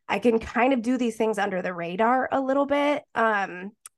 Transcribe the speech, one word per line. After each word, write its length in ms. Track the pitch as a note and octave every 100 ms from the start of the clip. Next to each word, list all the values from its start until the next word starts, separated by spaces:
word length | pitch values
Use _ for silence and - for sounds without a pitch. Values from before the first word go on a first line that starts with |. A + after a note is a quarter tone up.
| -
I 120 | G3+
can 180 | B3 A3+
kind 340 | - B3 B3
of 80 | C4
do 160 | G#3+ B3+
these 200 | A#3+ A3
things 240 | A3 G3+
under 200 | G3+ F#3
the 140 | F#3
radar 540 | F3+ E3+ F#3 A3+ C4 C4
a 100 | C4+
little 260 | C4 C4+ C#4
bit, 360 | C#4+ C#4+ D4 - -
um, 560 | A3+ G#3 F#3+ F3+ F#3+ - -